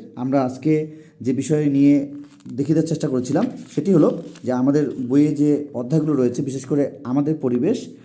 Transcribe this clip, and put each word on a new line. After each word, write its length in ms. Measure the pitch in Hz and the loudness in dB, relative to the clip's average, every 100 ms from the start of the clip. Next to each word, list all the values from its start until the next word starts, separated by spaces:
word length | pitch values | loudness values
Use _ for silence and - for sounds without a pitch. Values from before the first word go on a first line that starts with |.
| - - | -8 -8
আমরা 260 | 127 139 | -2 0
আজকে 300 | 127 127 156 156 156 - - - | 0 -2 0 0 -2 -12 -20 -8
যে 120 | 113 | -4
বিষয় 320 | 131 147 151 147 | -2 0 0 2
নিয়ে 240 | 139 143 143 135 - - - - 123 | 4 6 4 2 -10 -18 -20 -10 -4
দেখিয়ে 200 | 143 160 | 0 2
দেওয়ার 100 | 160 | 0
চেষ্টা 220 | 160 151 | -2 -2
করেছিলাম 360 | 127 123 151 240 - - | -2 0 0 -2 -6 -10
সেটি 180 | - 190 | -4 2
হলো 300 | 175 208 - - - | 4 4 2 -8 -10
যে 80 | 117 | -4
আমাদের 380 | 123 131 147 139 - 123 | 0 2 2 0 -4 0
বইয়ে 240 | 143 151 | 2 2
যে 320 | 143 147 147 - | 2 2 2 -2
অধ্যায়গুলো 400 | 117 123 151 151 | -8 -2 0 2
রয়েছে, 280 | 139 123 120 | 2 0 0
বিশেষ 220 | 135 135 - | -4 -6 -2
করে 240 | 147 139 - | 0 -2 -4
আমাদের 300 | - 135 143 | -4 -2 0
পরিবেশ, 540 | 156 131 120 156 240 - - | -2 -2 0 0 -2 -6 -18